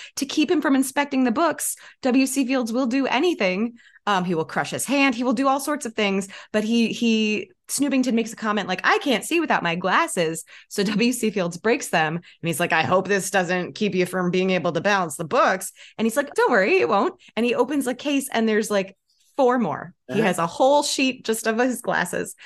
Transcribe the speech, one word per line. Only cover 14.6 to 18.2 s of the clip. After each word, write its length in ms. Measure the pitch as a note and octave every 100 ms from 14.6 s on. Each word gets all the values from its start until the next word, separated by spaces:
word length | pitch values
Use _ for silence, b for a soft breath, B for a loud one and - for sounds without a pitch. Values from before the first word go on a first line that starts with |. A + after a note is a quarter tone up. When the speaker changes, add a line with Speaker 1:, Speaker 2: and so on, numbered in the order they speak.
| F3
Speaker 1:
to 100 | E3
balance 340 | F#3+ G3+ E3+ -
the 80 |
books." 480 | D#3+ B3+ D4+ F#3+ - - B B
And 80 |
he's 140 | A3+ C#4+
like, 160 | C#4+
"Don't 160 | - A#4
worry, 260 | A3+ F#3+ F#4
it 140 | A#4+
won't." 280 | G3+ E4 - b -
And 100 | A#3+
he 80 |
opens 320 | A3 A#3+ D4 A#3+
a 80 |
case 340 | - C#4+ C#4